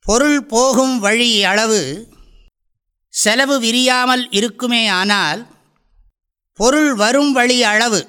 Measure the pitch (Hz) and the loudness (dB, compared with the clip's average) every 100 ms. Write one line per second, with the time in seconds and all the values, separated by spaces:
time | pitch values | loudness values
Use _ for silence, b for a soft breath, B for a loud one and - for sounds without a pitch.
0 | - 220 294 285 285 226 262 240 262 254 | 0 2 2 0 0 0 2 2 0 0
1 | 202 226 240 220 190 202 226 214 135 156 | 0 0 0 0 0 0 0 0 -2 -10
2 | 233 - - - _ _ _ _ _ _ | -14 -20 -20 -20 _ _ _ _ _ _
3 | _ - - 233 269 277 233 240 254 254 | _ -4 -2 0 0 0 0 0 0 0
4 | 247 254 247 202 233 - 247 233 220 185 | 0 -2 -2 -4 -4 -4 -4 -2 0 -2
5 | 202 202 165 175 240 _ _ _ _ _ | 0 0 -2 -6 -10 _ _ _ _ _
6 | _ _ _ _ _ _ 220 294 302 233 | _ _ _ _ _ _ 0 2 2 2
7 | 214 262 285 262 240 247 226 214 240 208 | 2 2 2 0 0 2 2 2 0 -2